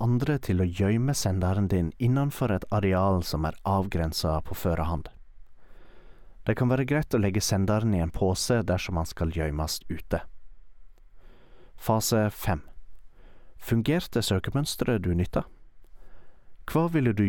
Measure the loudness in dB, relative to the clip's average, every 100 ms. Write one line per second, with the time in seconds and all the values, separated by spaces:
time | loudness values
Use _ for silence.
0 | 2 2 2 0 0 2 2 2 2 4
1 | 2 0 0 2 2 2 2 2 0 0
2 | 2 4 2 0 0 0 0 0 4 4
3 | 4 2 2 0 -2 -2 0 0 2 0
4 | -2 0 0 0 -2 -2 0 0 0 -2
5 | -6 -14 -20 -18 -18 -16 -16 -16 -16 -18
6 | -20 -20 -20 -8 -2 2 4 4 2 0
7 | 2 2 2 2 2 2 4 4 4 2
8 | 2 2 2 2 2 0 2 0 0 -2
9 | -2 -2 -2 0 -2 -2 -4 -4 -6 -8
10 | -4 -4 -4 -10 -12 -12 -16 -16 -16 -18
11 | -20 -20 -18 -20 -20 -20 -18 -10 0 2
12 | 4 2 2 0 -2 -2 -4 -14 -12 -12
13 | -12 -18 -20 -18 -18 -14 0 0 2 0
14 | 0 -2 2 0 0 -2 -2 -2 0 0
15 | 2 2 2 -2 -4 -12 -20 -20 -18 -16
16 | -12 -12 -12 -16 -18 -14 -2 0 2 4
17 | 2 4